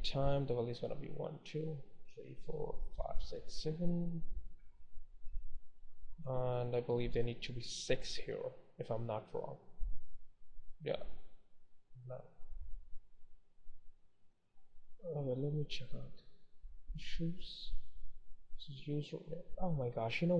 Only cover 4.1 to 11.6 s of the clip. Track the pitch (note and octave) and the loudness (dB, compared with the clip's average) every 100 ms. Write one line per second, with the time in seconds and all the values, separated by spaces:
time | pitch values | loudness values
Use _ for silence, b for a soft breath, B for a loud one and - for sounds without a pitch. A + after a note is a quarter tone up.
4.1 | E3 - - - - - - - - - | 2 2 2 -2 -6 -12 -10 -2 -2 -2
5.1 | - - - - - - - - - - | -2 2 2 4 2 0 -6 -6 -2 -2
6.1 | - C3+ B2+ B2+ B2 B2 B2 A#2+ A#2+ A#2+ | -2 0 2 2 2 2 0 2 2 4
7.1 | A#2+ A#2+ A#2 - A#2+ - - - B2+ - | 4 4 2 -4 -4 -4 -4 2 2 2
8.1 | - - - - - - - - A#2 A#2 | 2 0 -2 -6 -8 -14 -8 -4 -2 -2
9.1 | G#2+ - - - - - - - - - | -4 -4 -6 -6 -8 -4 2 6 6 6
10.1 | - - - - - - - D3 - - | 0 -4 -8 -6 -4 -4 -4 -2 0 0
11.1 | - - - - - | 0 -2 -8 -12 -16